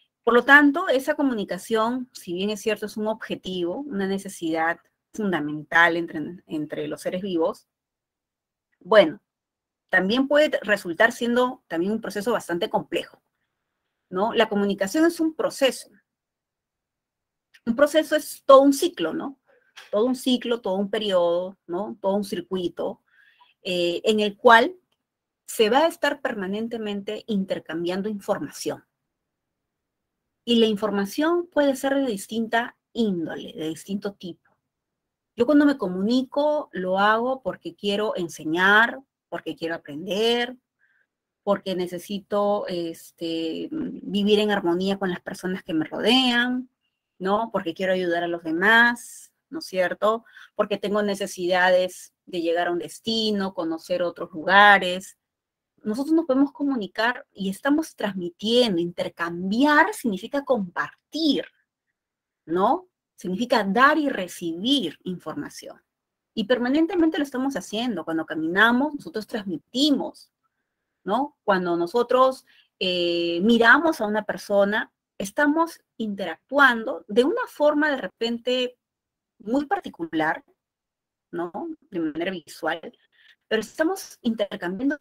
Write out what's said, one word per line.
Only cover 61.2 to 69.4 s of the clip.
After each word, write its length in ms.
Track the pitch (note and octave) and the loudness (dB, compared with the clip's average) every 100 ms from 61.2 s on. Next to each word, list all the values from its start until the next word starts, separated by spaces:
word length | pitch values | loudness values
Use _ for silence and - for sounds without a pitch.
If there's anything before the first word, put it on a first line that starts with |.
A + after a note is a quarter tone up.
| D4+ F#3+ - _ _ _ _ _ _ _ _ _ - | 0 0 -4 _ _ _ _ _ _ _ _ _ -4
¿no? 420 | F3 G#3+ F4 - _ _ _ | 0 2 0 -4 _ _ _
Significa 480 | F3+ F#3+ A#3+ A#3+ | -6 -4 0 0
dar 340 | G3 G#3 C4+ D#4 | 2 4 4 4
y 120 | C#4+ | 0
recibir 880 | G#3 F3+ - E3+ E3 A#3 C#4+ E3 - | -4 -8 -8 -8 -4 -2 -2 -2 -8
información. 800 | F3+ E3+ D#3 D3 D3 - - - _ _ _ _ _ | -10 -10 -10 -10 -10 -14 -18 -20 _ _ _ _ _
Y 120 | A3 A3 | -6 -2
permanentemente 720 | A3+ B3 D4 E4 F#4 D#4+ D#4+ | 0 2 0 2 2 2 0
lo 60 | |
estamos 320 | C#4 B3+ C#4 A3 | -4 -4 -4 -4
haciendo. 500 | - G#3+ B3 F3 D#3+ | -6 -6 -4 -4 -4
Cuando 200 | D#3+ D#3 | -4 -4
caminamos, 680 | D#3+ D#3+ F#3 A3+ A#3+ D4 | -4 -2 4 4 4 0
nosotros 320 | C#4+ E3+ G#3+ - | -4 -10 -12 -8
transmitimos, 1080 | A3+ | -10